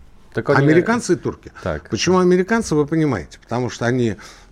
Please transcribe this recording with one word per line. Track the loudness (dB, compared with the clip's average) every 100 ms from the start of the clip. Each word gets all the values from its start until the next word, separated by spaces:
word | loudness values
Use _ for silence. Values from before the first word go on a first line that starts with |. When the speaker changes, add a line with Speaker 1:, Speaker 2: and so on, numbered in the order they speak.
| -20 -20 -10
Speaker 1:
Так | -6 0
они | 2
Speaker 2:
Американцы | 4 4 2 -2 -2
и | -2
турки. | -4 -8 -16 -8
Speaker 1:
Так. | -6 -6 -6
Speaker 2:
Почему | -4 0 2
американцы, | 4 2 2 -2 0 0
вы | 0
понимаете? | 0 0 -2 -6 -18
Потому | -8 -4 -4
что | -2 -2
они | 0 0 -2 -12 -20 -20